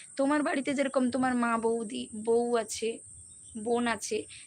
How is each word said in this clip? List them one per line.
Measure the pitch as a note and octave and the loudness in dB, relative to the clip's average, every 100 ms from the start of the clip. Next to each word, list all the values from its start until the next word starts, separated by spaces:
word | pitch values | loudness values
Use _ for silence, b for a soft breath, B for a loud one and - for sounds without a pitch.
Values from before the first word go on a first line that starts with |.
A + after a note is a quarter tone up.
| B - | B -2
তোমার | C#4 D4+ | 2 2
বাড়িতে | D4 C#4 C#4 | 2 0 0
যেরকম | C#4 C4+ C#4 B3+ | 0 2 2 2
তোমার | B3+ B3+ | 2 2
মা, | B3 A#3 A3+ | 2 2 2
বৌদি, | A3+ A#3 A3 B3 B3 | 0 0 -2 -8 -8
বউ | G#3+ A3 A#3 A#3+ A#3 | -6 2 2 4 0
আছে, | G#3+ - A3+ A3+ - - - - - A3+ | 0 -4 -4 -6 -12 -20 -20 -20 -14 -8
বোন | G#3+ A#3+ A#3+ | 0 0 2
আছে, | A3+ - G#3+ - B | -2 -2 -4 -6 B